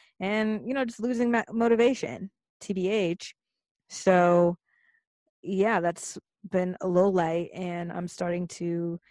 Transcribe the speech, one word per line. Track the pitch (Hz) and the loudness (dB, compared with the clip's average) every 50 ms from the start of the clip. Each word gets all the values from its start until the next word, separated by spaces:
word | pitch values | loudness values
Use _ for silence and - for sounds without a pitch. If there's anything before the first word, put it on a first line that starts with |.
| _ _ _ - | _ _ _ -8
And, | 190 196 214 214 220 220 220 208 120 | -6 -4 -2 -2 -2 -2 -4 -4 -6
you | 233 269 | -4 -4
know, | 277 262 | -4 -4
just | 233 - - | -4 -6 -4
losing | 208 247 254 226 247 240 | -4 -2 0 0 0 0
my | 233 226 - - | 0 0 -2 -2
motivation, | 220 226 233 233 233 220 240 247 262 - - - 123 - 190 196 _ _ _ _ _ - | -2 0 2 4 4 4 4 2 2 0 -6 -8 -8 -10 -12 -14 _ _ _ _ _ -12
T | - - | -8 -6
B | 196 185 180 185 | -4 -2 -2 0
H. | 214 220 190 165 175 - - - - _ _ _ _ _ _ _ _ _ _ - | 0 0 0 0 -2 -4 -8 -16 -18 _ _ _ _ _ _ _ _ _ _ -18
So, | - - - 196 185 180 175 175 175 175 175 175 175 - _ _ _ _ _ _ _ _ _ _ _ _ _ _ _ _ | -10 -2 4 4 6 6 6 6 6 6 6 4 2 -2 _ _ _ _ _ _ _ _ _ _ _ _ _ _ _ _
yeah, | - - 196 185 196 220 226 180 | -8 -4 0 2 2 2 2 2
that's | 170 170 175 - - - - - - _ _ _ - 185 | 0 0 -2 -4 -8 -14 -14 -16 -18 _ _ _ -10 -4
been | - 185 180 180 180 - | -2 -2 -2 -2 -4 -4
a | - 190 | -2 2
low | 175 180 190 202 | 4 4 4 4
light, | 185 180 165 165 165 170 175 - - | 4 2 2 2 0 -2 -4 -6 -8
and | 165 185 180 175 175 170 170 | -8 -8 -6 -6 -6 -8 -8
I'm | - 175 180 175 | -8 -8 -8 -8
starting | - - 180 175 175 175 175 170 | -6 -4 -4 -2 -2 -4 -4 -6
to, | - - - 170 170 170 170 170 170 170 _ _ | -8 -6 -6 -4 -4 -4 -4 -4 -6 -8 _ _